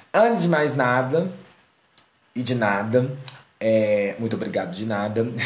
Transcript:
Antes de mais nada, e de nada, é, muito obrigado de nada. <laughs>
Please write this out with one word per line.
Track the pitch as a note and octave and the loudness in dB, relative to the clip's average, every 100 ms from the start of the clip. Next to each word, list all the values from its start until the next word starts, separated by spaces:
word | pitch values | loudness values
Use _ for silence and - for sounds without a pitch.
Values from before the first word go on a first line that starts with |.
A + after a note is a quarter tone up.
| - | -2
Antes | F#3 A#3 G#3+ | 2 4 4
de | E3+ | 2
mais | D#3 D3 | 2 2
nada, | C3+ B2 B2+ B2+ D#3 F#3 - - _ _ _ _ _ _ _ _ | 2 2 2 2 0 -2 -8 -20 _ _ _ _ _ _ _ _
e | B2 | -8
de | B2 | -4
nada, | B2 G#2+ G2+ A2 B2+ C3 - - - - - | 0 0 0 0 0 0 -6 -12 -16 -20 -4
é, | A2 A2 G#2+ G#2 G2+ G2 | 2 2 4 2 0 -2
muito | A2+ G2+ | -4 -4
obrigado | G2 F#2+ F#2 | -4 -4 -4
de | F#2 A2 | -6 -4
nada. | G2+ G#2 A2 A#2 | -4 -2 -2 -4
<laughs> | B2 | -4